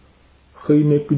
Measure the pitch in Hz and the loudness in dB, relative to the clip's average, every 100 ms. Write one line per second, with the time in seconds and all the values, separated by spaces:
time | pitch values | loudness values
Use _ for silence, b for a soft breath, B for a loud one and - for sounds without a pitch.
0 | _ _ _ _ _ - - 151 151 143 | _ _ _ _ _ -10 -2 0 2 0
1 | - | -2